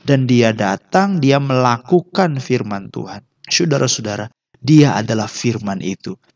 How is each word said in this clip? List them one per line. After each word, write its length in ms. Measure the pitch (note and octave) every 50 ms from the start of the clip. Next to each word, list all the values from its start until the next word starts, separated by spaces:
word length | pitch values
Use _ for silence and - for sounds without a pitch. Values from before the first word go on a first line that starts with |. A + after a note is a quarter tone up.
| -
Dan 240 | - C#3 C3+ C3 B2
dia 240 | B2 A#2+ A#2 A2+ A2
datang, 640 | G#2+ G#2 G2 G2 - _ _ - F#3 G3 G3+ G3 F3
dia 240 | C3+ C3+ C#3 C#3 C#3
melakukan 960 | C#3 C3 B2+ B2+ B2 A#2+ A#2 - - F3 F3 E3+ _ - - F#3+ E3+ C#3+ C3+
firman 480 | C3 - B2+ A#2+ G#2 G#2 G#2 G2 F#2+ - -
Tuhan. 320 | A#2 - - - D3 - _ _ _ _ -
Saudara-saudara, 800 | - - F3 E3 C#3 C#3+ C#3 B2 - - A2 G#2+ G2+ G2+ G#2 A2 - _ _ _ _ _ -
dia 320 | B2+ D#3 D3+ D3 C3+ F#2+
adalah 320 | G2+ G#2+ A2 A2+ A2 G#2+
firman 560 | G#2+ - - - B2 A2 G#2 G2+ G2+ G2 F#2 E2+
itu. 320 | F2+ F#2+ - - - F#2 - _ _ _